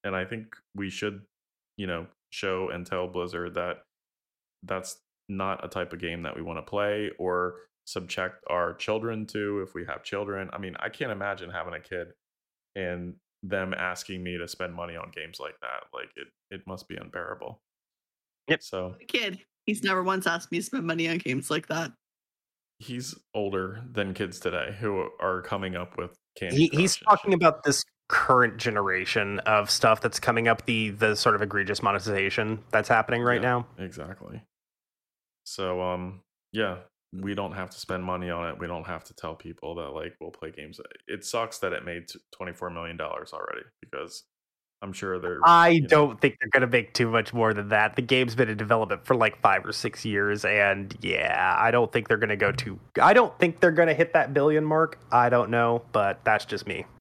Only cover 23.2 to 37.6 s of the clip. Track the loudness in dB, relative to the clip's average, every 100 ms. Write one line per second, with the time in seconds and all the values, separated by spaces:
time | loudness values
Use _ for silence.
23.2 | _ -4 -2 -2 -4 -8 -8 -4 -4 -4
24.2 | -6 -4 -4 -4 -6 -6 -4 -4 -4 -4
25.2 | -2 -2 -4 -6 -4 -6 -8 -8 -10 _
26.2 | _ -10 -2 4 4 4 2 2 4 4
27.2 | 4 6 6 4 0 0 -2 _ _ 0
28.2 | 6 6 6 2 -2 0 0 -2 0 0
29.2 | 0 -2 2 2 4 4 4 4 2 0
30.2 | 0 2 2 2 0 -2 -2 0 0 4
31.2 | 2 2 0 -2 -2 0 0 0 0 0
32.2 | 0 -2 -2 -4 0 0 4 2 2 0
33.2 | 2 2 2 0 -4 -12 -12 -10 -14 -14
34.2 | -14 -16 _ _ _ _ _ _ _ _
35.2 | _ _ -14 -6 -4 -2 -2 -4 -6 -12
36.2 | _ _ _ -4 -4 -6 -14 _ _ -10
37.2 | -6 -6 -6 -8